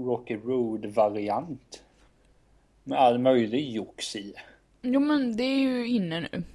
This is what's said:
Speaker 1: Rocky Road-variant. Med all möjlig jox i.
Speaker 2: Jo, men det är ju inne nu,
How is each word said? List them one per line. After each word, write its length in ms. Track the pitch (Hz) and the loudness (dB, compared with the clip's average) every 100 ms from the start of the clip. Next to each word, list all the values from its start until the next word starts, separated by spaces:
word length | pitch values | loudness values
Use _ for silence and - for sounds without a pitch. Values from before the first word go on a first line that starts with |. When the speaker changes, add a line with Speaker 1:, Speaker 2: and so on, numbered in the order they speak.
| 127 | -4
Speaker 1:
Rocky 300 | 120 - 107 | -4 -4 -6
Road-variant. 1400 | 113 127 117 107 107 110 104 104 104 107 165 135 _ - _ _ _ _ _ _ _ _ _ _ | -2 -2 -2 -4 -2 2 2 2 -2 -2 -4 -12 _ -20 _ _ _ _ _ _ _ _ _ _
Med 160 | 135 139 | -4 4
all 200 | 127 120 | 6 6
möjlig 520 | 131 127 107 127 143 | 4 4 4 0 -2
jox 440 | 110 95 - - 107 | -6 -8 -10 -10 -10
i. 180 | 101 - - - _ _ | -12 -16 -20 -20 _ _
Speaker 2:
Jo, 180 | 254 269 | 0 2
men 380 | 294 294 247 220 | 2 2 0 0
det 60 | |
är 140 | 262 269 | 0 2
ju 280 | 262 247 233 | 0 0 0
inne 320 | 240 175 165 | 0 0 -4
nu, 240 | - 175 170 | -6 -8 -8